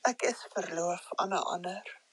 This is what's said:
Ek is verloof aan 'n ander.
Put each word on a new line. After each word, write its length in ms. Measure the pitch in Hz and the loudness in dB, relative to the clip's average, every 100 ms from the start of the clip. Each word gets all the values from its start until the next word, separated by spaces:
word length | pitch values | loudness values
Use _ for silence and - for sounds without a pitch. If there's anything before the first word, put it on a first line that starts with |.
Ek 180 | - 240 | 2 4
is 240 | - 233 - | 2 0 -4
verloof 600 | 208 190 165 175 175 - | -4 -2 0 0 0 -4
aan 200 | - 190 | 0 2
'n 120 | 190 - 175 | 2 2 -2
ander. 460 | 180 196 - - _ | -4 -6 -10 -16 _